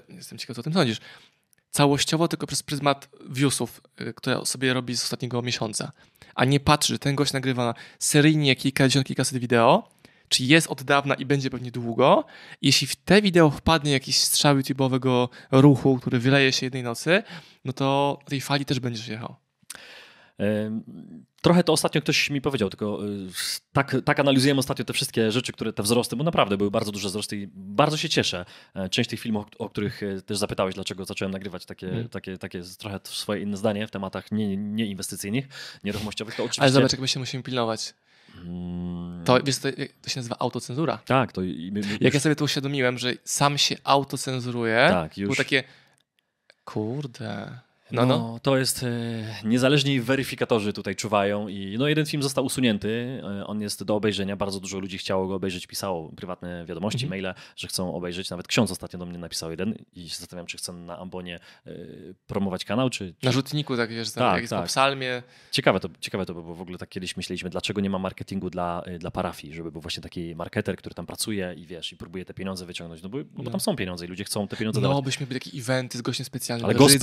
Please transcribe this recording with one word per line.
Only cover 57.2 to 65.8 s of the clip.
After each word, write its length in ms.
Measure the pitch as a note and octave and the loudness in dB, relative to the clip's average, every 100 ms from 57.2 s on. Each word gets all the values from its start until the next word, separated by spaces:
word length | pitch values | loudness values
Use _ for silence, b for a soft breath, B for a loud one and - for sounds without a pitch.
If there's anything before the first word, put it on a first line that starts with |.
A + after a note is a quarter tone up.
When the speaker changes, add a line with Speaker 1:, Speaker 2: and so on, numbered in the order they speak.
| F#2 F2+ B - | -6 -8 B -14
Speaker 2:
że 120 | F2+ | -8
chcą 260 | - F2+ D#2 | -6 -4 -4
obejrzeć, 340 | F2 F2 F#2+ | -6 -8 -8
nawet 180 | F2 - | -10 0
ksiądz 240 | - G2+ | 2 2
ostatnio 280 | F2+ F2 F2+ | -2 -10 -12
do 60 | F2 | -12
mnie 120 | F2 | -12
napisał 340 | E2 - E2 | -10 -8 -8
jeden 240 | E2 G2+ - - F2+ | -4 -4 -6 -12 -18
i 140 | E2 | -14
się 60 | - | -12
zastanawiam, 300 | F2 F2+ F2 | -12 -14 -14
czy 100 | - | -12
chcę 160 | - | -12
na 240 | F2 E2+ E2+ | -12 -14 -14
Ambonie, 420 | F#2 F#2 F2+ E2+ B B - | -10 -10 -10 -12 B B -18
e, 40 | E2+ F2 - E2+ F#2 _ | -16 -16 -18 -18 -20 _
promować 380 | G#2 G2 F2+ - | -2 -2 -4 -2
kanał, 240 | G#2+ C3 | 0 0
czy, 240 | - F#2+ - | -2 -10 -2
czy 60 | B2+ | 2
Speaker 1:
Na 60 | |
Rzutniku, 460 | B2+ C#3 D3+ D3 B2 | 2 0 -4 -2 -2
tak, 120 | A2+ | -2
wiesz, 220 | A2+ A2 | -4 -6
Speaker 2:
Tak, 220 | A#2 A#2+ | 0 2
Speaker 1:
jak 80 | F2+ | 2
jest 120 | A#2+ | 0
po 60 | G#2+ | -4
Speaker 2:
tak. 80 | F2 | -2
Speaker 1:
psalmie. 560 | C3+ C3+ C3+ B2+ B2 - b b | 2 2 2 -6 -6 -10 b b
Speaker 2:
Ciekawe 280 | - C#3 | 2 4
to, 100 | F#2+ | 4